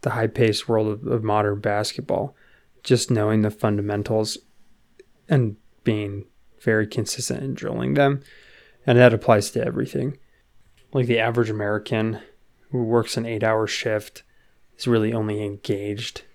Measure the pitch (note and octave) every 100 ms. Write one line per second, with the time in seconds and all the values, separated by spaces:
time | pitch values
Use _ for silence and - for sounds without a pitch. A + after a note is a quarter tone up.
0 | - A#2 A2+ - A#2 G#2 - A2+ G#2+ G#2
1 | A#2+ A#2+ G#2+ G#2 G#2 G2+ G#2 G#2 G#2+ -
2 | - F#2 C3 _ _ _ _ _ - B2
3 | - A#2 G#2+ A2 G#2+ G#2 A2+ G#2 G2+ G#2
4 | G#2 A2 A2 - _ _ - _ _ _
5 | - _ - D3 A2+ G#2 _ _ - G#2+
6 | G#2 G2+ - _ _ - - A2 G#2+ -
7 | G#2+ - B2 B2 C3+ - - A2+ B2 C#3+
8 | C#3+ C#3 - - - - - _ - A#2
9 | B2 A2+ - A2 G2+ A#2 A#2+ A#2+ - -
10 | C3 D3 - _ _ _ - _ _ C#3
11 | A#2+ A#2 A2+ A#2 A2 G#2+ G#2 G#2 G#2+ A2
12 | A2 A2 - _ _ _ _ C3 A#2 A#2
13 | A2+ - A#2 A2 A2 A2 A2 - A#2+ G#2+
14 | - - _ _ _ _ _ _ - A#2
15 | G#2+ A#2 G#2+ G#2 G#2 G2+ - G2+ G2+ G#2
16 | A#2 - -